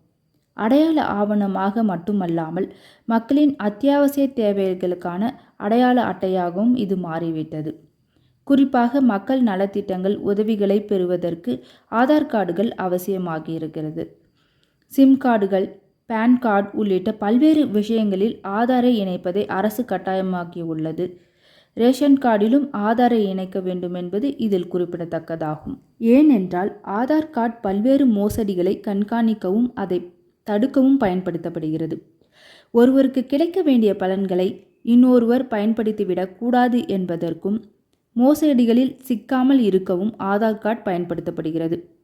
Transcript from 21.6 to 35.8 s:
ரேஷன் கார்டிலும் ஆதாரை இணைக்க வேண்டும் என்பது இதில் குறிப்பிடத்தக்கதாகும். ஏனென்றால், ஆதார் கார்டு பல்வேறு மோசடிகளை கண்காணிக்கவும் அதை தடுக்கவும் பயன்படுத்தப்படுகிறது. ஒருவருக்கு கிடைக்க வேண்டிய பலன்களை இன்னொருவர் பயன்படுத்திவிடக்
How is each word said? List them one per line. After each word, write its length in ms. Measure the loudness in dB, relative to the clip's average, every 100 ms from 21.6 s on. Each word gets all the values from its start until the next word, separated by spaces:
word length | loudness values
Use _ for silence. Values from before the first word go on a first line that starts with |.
| _
ரேஷன் 440 | 0 2 2 4 4
கார்டிலும் 520 | 4 2 4 2 0
ஆதாரை 540 | -2 0 2 2 2 0
இணைக்க 320 | -2 -6 -6
வேண்டும் 340 | -6 -6 -6
என்பது 440 | -8 -6 -4 -4 -2
இதில் 340 | -2 -2 -2
குறிப்பிடத்தக்கதாகும். 1040 | -4 -4 -6 -8 -8 -8 -8 -6 -8 -10 -14 _ -2
ஏனென்றால், 840 | 4 6 8 6 2 -2 -4 -6 -8
ஆதார் 440 | -4 0 0 -2
கார்டு 260 | -4 -4 -4
பல்வேறு 440 | -4 0 2 4 4
மோசடிகளை 760 | 2 0 -2 -4 -2 -2 -2
கண்காணிக்கவும் 920 | -4 -4 -2 0 0 0 -2 0 -2
அதை 400 | -4 -4 -4 -6 _ _ _ -4
தடுக்கவும் 480 | 0 0 2 4 4
பயன்படுத்தப்படுகிறது. 1000 | 2 0 -2 -6 -6 -6 -4 -4 -4 -8 -12 _ _ _ -20 -20 _
ஒருவருக்கு 540 | 4 6 6 2 0 -2
கிடைக்க 360 | 0 0 0
வேண்டிய 340 | 2 4 2 0
பலன்களை 720 | -2 -2 -2 0 -2 -4 _ _
இன்னொருவர் 640 | 2 6 6 6 4 0 0
பயன்படுத்திவிடக் 880 | -2 -2 0